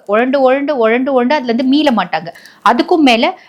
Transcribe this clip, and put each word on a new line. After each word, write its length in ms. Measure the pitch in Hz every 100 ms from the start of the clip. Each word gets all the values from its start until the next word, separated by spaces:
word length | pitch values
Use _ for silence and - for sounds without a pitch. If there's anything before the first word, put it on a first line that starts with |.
| -
உழண்டு, 280 | 208 254 277
உழண்டு, 340 | 254 269 277
உழண்டு, 400 | 285 220 240 262
உழண்டு 220 | 262 247
அதுல 100 | 302
இருந்து 220 | 247 233
மீள 260 | 262 285 302
மாட்டாங்க. 360 | 214 180 160 165 - - - -
அதுக்கும் 320 | 240 285 349
மேல 380 | 277 226 294 -